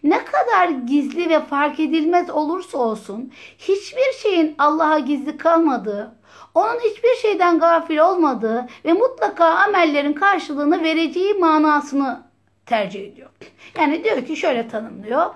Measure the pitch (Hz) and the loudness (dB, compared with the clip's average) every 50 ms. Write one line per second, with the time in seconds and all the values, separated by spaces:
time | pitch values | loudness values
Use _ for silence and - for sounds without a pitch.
0 | - 294 359 494 - - - 587 - 480 453 381 359 349 302 254 240 233 277 294 | 0 0 2 0 0 -2 -2 0 0 2 2 2 2 2 0 -4 -2 0 0 0
1 | 262 - - 339 349 320 320 294 302 - 285 277 294 294 294 - 311 269 311 330 | 0 0 -4 -4 0 0 0 0 0 -2 -2 -2 0 0 0 -2 -2 0 0 0
2 | 302 320 349 349 349 349 - 302 311 294 339 370 359 - - 277 247 226 214 220 | 2 2 2 2 0 0 -2 -2 -2 -2 -4 -6 -6 -6 -4 -2 -2 -2 -2 -4
3 | - - 196 220 262 262 - - - - - _ - - 392 392 415 - - 508 | -8 -12 -12 -12 -12 -14 -16 -20 -20 -20 -20 _ -2 -2 -2 -2 -2 -6 -2 0
4 | 523 554 523 - - 427 381 339 320 302 302 - 277 294 302 320 330 302 311 302 | 0 0 0 -2 -2 0 2 2 2 0 0 0 0 2 2 2 2 2 2 0
5 | 262 247 294 262 - 302 302 - - 330 339 330 330 302 262 233 185 214 202 202 | 0 -2 -2 -4 -4 -6 -8 -2 0 2 4 4 4 2 0 -2 -4 -6 -6 -6
6 | 214 240 - _ _ _ - - - - _ 320 392 453 480 480 480 427 415 - | -8 -10 -14 _ _ _ -20 -20 -20 -4 _ 0 0 0 -2 -2 -2 -4 -2 0
7 | - 466 508 508 - 427 403 339 359 349 339 311 320 339 339 330 320 320 320 302 | 2 2 2 2 2 0 0 2 2 2 4 4 4 4 4 2 0 0 0 2
8 | 311 359 381 359 330 285 254 202 214 220 226 240 254 254 - - - 302 339 381 | 2 2 4 2 2 0 0 0 -2 -2 -2 -4 -6 -8 -14 -6 0 0 2 2
9 | 466 508 523 - 440 415 403 - 339 330 330 370 392 427 403 370 339 311 285 285 | 2 0 0 -2 -4 -4 0 2 2 2 4 4 2 2 2 2 2 2 2 0
10 | 285 294 294 - 392 403 392 339 - - 294 269 294 285 339 370 330 320 320 320 | 0 0 -2 0 2 2 2 0 -2 -6 -4 -2 0 2 2 2 0 0 0 0
11 | 330 294 - 349 370 403 415 392 349 320 311 311 302 311 302 294 285 - 269 277 | -2 -2 -2 -2 -2 0 0 2 2 2 4 4 4 2 2 0 0 -2 -2 -2
12 | 277 262 233 - - _ _ _ _ _ _ _ _ - 240 220 202 180 190 196 | -2 -2 -4 -8 -12 _ _ _ _ _ _ _ _ -4 -2 -2 -2 -4 -8 -12
13 | - - - - - - _ _ - - - _ - - - - 320 277 302 339 | -14 -14 -18 -20 -20 -20 _ _ -20 -20 -20 _ -20 -14 -4 -2 0 0 0 0
14 | - 440 427 254 - - 320 - - 339 262 233 233 - - 214 226 226 - 196 | 0 -2 -2 -2 -4 -6 -8 -4 -2 -2 -2 -2 -4 -6 -8 -10 -10 -10 -12 -14
15 | 202 214 240 285 339 - - | -10 -4 -2 -2 -2 -2 -6